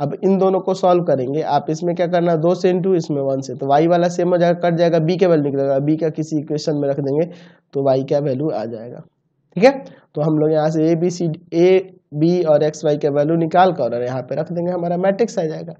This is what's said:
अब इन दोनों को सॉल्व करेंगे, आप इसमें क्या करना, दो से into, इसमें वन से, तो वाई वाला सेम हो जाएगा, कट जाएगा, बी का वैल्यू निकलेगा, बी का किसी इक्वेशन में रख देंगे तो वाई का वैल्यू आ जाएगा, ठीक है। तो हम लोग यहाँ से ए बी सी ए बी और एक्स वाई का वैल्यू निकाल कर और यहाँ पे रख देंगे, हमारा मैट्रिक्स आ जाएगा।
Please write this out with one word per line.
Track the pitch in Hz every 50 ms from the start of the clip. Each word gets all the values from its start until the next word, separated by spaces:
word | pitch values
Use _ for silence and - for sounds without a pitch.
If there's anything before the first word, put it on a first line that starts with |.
अब | 147 147 - - -
इन | 185 196 180
दोनों | 190 190 190 185
को | 185 190 180
सॉल्व | 180 190 180 180 175 175
करेंगे, | 175 143 131 123 131 143 156
आप | - 101 143 143 233 -
इसमें | 156 160 175 170 170
क्या | 180 175
करना, | 165 180 170 170 175 170
दो | 156 156 175 185
से | 180 190 185
into, | 180 185 170 190 190
इसमें | 165 170 - 151 139
वन | 135 135 135 135
से, | 131 131 123
तो | 131 143
वाई | 135 139 147 165
वाला | 170 175 170 170 180
सेम | 175 185 175 180
हो | 180 170
जाएगा, | 170 175 170 175
कट | 175 175 170 165
जाएगा, | 175 170 170 165
बी | 156 160 185
का | 170 196 175
वैल्यू | 165 151 143
निकलेगा, | 143 135 139 135 139 135 139
बी | 143 151 156
का | 156 170 160
किसी | 156 160 156 156 160 151
इक्वेशन | 143 - 151 151 - 165 151
में | 143 143 139
रख | 139 147
देंगे | 139 135 143 151 175 175 - - - - - _ _ _ -
तो | 139 139
वाई | 139 131 135 135
का | 135 151 143
वैल्यू | 147 143 127 131 151 156
आ | - 107 110
जाएगा, | 117 117 107 113 123 - - - _ _ _ _ _ _ _ _ _ _
ठीक | 175 208
है। | 262 277 269 - - - - _ _ -
तो | 147
हम | 147 160 156 151
लोग | 151 156
यहाँ | 156 151 151 160
से | 160 156 156 160
ए | 170
बी | 160 175 185
सी | 175 175 175 165 151 - - _ 165
ए | 170 175 185 190 185 180 - - _ _ _ 143
बी | 147 156 170 180 180 165
और | 156 147 147
एक्स | 151 151 151 - 165
वाई | 151 147
का | 147 156 147
वैल्यू | 139 147 147 156 170
निकाल | 165 165 160 - 175 185 190
कर | 170 147 123 117 117
और | 120
यहाँ | 123 123 131 131
पे | 123 - 139
रख | 147 160 -
देंगे, | 170 175 170 175
हमारा | 180 175 170 175 175 180
मैट्रिक्स | 185 196 196 190 233 202 - 190
आ | 165
जाएगा। | 156 160 160 170 170 160